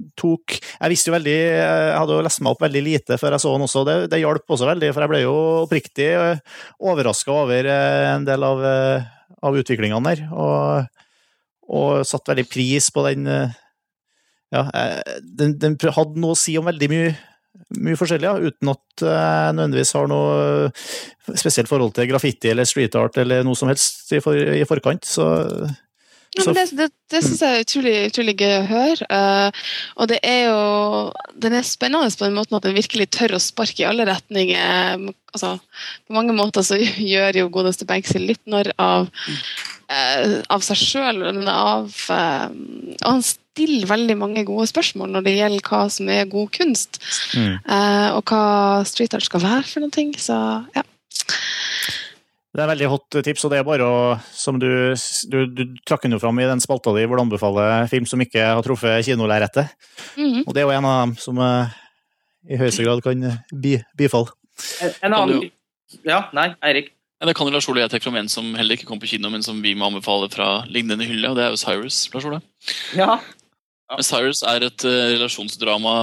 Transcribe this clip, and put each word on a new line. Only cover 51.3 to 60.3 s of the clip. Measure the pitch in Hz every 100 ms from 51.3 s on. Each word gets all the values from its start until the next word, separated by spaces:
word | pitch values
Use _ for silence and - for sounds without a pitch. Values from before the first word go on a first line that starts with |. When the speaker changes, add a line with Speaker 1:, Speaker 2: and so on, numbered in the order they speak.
| - - - - - - - - - _ _ _
Speaker 1:
Det | 143
er | 151
veldig | 151 139
hot | 139 - 147
tips, | 139 147 151
og |
det | 143
er |
bare | 135 147 123
å, | 123 123 117 - -
som | - 131
du, | 127 127 127 127 - - -
du, | 135 131 127
du | 127 127 -
trakk | 151
den | 131
jo | 110
fram | 117 120
i | 127
den | 127
spalta | - 131 120 104
di, | 113
hvor | 127
du |
anbefaler | 120 104 104 101 104 113 117
film | 127 120
som | 127
ikke | 127 113
har | 110 113 123
truffet | 127 117 113 113
kinolerretet. | 123 110 107 104 131 147 - _ - - -
Speaker 2:
Mhm. | 294